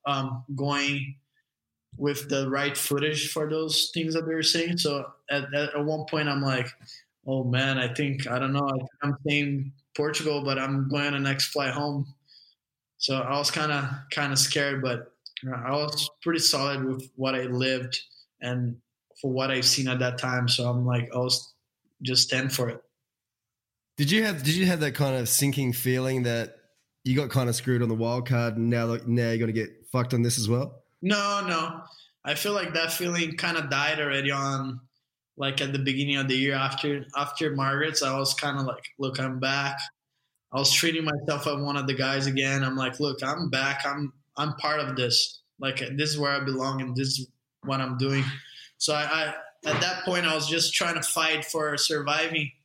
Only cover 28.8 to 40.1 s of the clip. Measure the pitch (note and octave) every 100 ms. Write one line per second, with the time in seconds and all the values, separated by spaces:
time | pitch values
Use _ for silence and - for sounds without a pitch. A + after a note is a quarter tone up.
28.8 | A#2 A#2 A#2 A#2+ A#2 A2+ A2+ A2 A2 -
29.8 | - B2+ A#2+ B2 A#2+ A#2 G#2+ A#2+ C#3 -
30.8 | _ _ F#3 G#3 G3+ G3+ F#3 E3 E3+ E3
31.8 | - - - _ - D3+ G#3 G3+ E3+ D#3+
32.8 | E3 - F3 F3 E3 E3 F3 E3 D3 C#3
33.8 | D3 D#3 D3 C#3 C#3 C#3 C#3 C3+ C3 B2
34.8 | - _ _ _ _ - C3+ C#3 C#3 C#3
35.8 | C3+ C3+ C#3+ C#3 C3+ C3 C3+ C#3 C3+ -
36.8 | D3+ C#3+ C#3 C#3 C#3+ - D#3 C#3 C3+ C#3
37.8 | D#3+ D#3 C#3 C3+ C3+ - D3 C#3 C3 A#2
38.8 | - - C3+ C3+ C3 C3 C3+ C#3 C#3 C3+
39.8 | - _ _